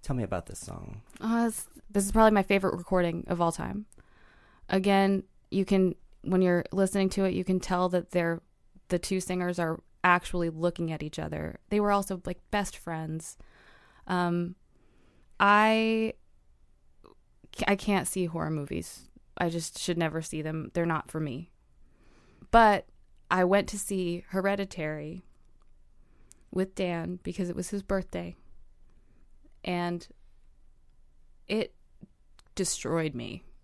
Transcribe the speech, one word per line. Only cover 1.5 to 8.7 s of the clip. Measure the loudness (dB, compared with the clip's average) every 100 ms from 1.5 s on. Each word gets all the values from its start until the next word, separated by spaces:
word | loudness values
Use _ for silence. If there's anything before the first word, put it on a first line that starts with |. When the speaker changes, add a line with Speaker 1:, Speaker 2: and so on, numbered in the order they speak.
| -2 -10 -14 -4
Speaker 2:
this | -2
is | 2
probably | 8 8
my | 8
favorite | 4 2 2
recording | -2 0 2 2 -2 -4
of | 0
all | 0
time. | 0 -6 -8 -10 -20 -20 -20 -20 -20 _ _ -2
Again, | 0 4 4 6 2 -2 _ _
you | -2
can, | 4 6 4 2 -14 -14
when | 0 4
you're | 4 4 0
listening | 0 2 2 0
to | 2
it, | 0
you | 0
can | 0 -2
tell | 0 0 2
that | 0 0
they're, | -2 0 -2 _ _ _